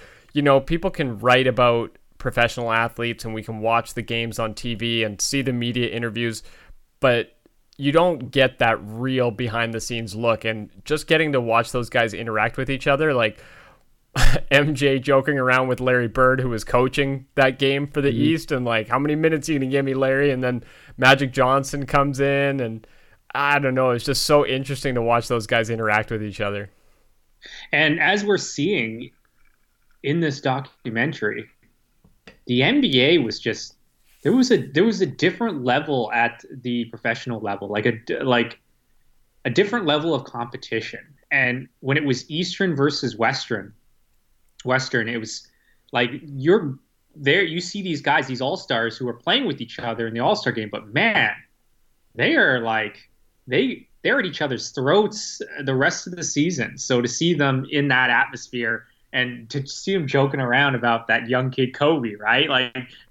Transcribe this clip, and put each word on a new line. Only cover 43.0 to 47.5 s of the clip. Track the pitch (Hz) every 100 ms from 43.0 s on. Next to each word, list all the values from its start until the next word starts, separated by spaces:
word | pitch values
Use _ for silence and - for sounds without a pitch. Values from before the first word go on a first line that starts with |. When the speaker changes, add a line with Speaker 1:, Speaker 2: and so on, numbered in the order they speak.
| 123 107
Speaker 2:
Western, | 117 135 - 110 98 - _ _ _ _ _ _ _ _
Western, | 123 131 131 123 110
it | 120
was | 110 - - _ _ _ _
like, | 120 120 135
you're | 151 135 135 208 156 135 _ _ _ -
there, | 139 170
you | 180